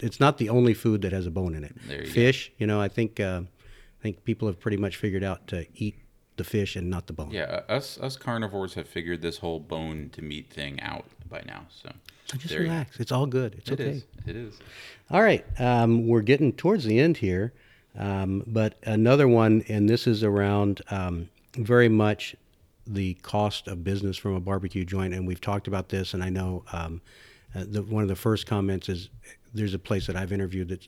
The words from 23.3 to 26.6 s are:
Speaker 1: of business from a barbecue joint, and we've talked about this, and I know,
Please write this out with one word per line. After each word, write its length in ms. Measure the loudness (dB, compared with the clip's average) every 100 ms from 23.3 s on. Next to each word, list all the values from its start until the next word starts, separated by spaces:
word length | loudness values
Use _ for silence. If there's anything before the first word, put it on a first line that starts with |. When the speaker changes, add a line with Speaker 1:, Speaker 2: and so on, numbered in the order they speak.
| 0 0 -2 -8
Speaker 1:
of 160 | -6
business 320 | -4 -2 -2 -4
from 200 | -2 -2
a 40 |
barbecue 460 | -2 -2 -2 -4 -4
joint, 280 | -2 -2
and 120 | -2 -4
we've 160 | -4
talked 260 | -4 -4 -4
about 220 | -6 -4
this, 240 | -6 -4
and 100 | -4
I 60 | -4
know, 340 | -2 -2 -4